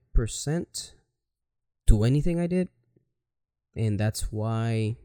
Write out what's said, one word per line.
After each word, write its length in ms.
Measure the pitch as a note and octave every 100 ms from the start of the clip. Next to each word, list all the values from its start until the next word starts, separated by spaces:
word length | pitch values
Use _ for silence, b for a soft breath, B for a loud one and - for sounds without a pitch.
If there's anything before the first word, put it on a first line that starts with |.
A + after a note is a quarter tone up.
| _
percent 800 | - A2 - C#3+ E3 - - - - _ _ _ _ _ _ _ _ -
to 180 | G#2
anything 360 | A2+ D3 D#3+ E3+
I 60 | F3
did. 220 | F3+ F3+ _ _ _ _ _ _ _ _ _ _ -
And 240 | A2 G2+
that's 320 | G#2+ - -
why 640 | A2 A2 A2+ A2+ A2+ A2 A#2+